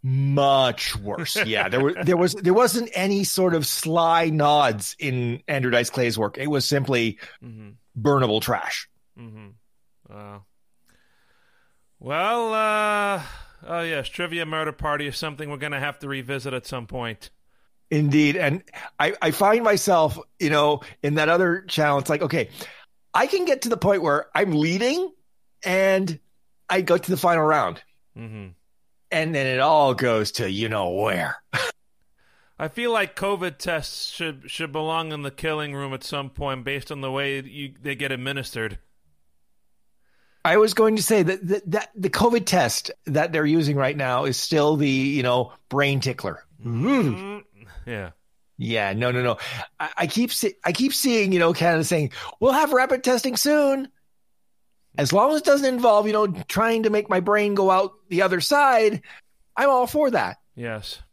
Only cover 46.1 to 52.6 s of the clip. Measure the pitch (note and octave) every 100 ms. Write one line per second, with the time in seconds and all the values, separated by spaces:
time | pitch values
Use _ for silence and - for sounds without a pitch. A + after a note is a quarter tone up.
46.1 | - G2 D#2 _ _ A#2 A#2 F#3+ C#4 D3+
47.1 | F3+ G3 G#3 - G2+ A2+ - - A2 F2+
48.1 | - _ _ _ - A2+ A2+ G2+ G2+ B2
49.1 | B2 B2 A2 - A#2+ - _ D#3 - E3+
50.1 | G#3+ A#3+ - G#3 - - F3+ C4+ - C4+
51.1 | A3+ G3 F3+ E3+ - E3+ D#3+ D#3 E3+ C#3
52.1 | - - - B3 C4+